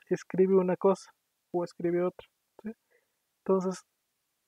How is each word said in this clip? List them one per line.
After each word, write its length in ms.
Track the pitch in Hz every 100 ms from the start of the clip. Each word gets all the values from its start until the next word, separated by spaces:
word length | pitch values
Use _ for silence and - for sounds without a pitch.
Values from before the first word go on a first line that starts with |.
| _
escribe 480 | 180 - 175 190 190
una 200 | 180 175
cosa 360 | 196 190 - _ _ _ _
o 100 | 175
escribe 400 | 175 - 170 175
otra, 240 | 180 - - _ _ _
¿sí? 80 | 214 226 _ _ _ _ _ _
Entonces, 400 | - 190 185 185 - _ _ _ _ _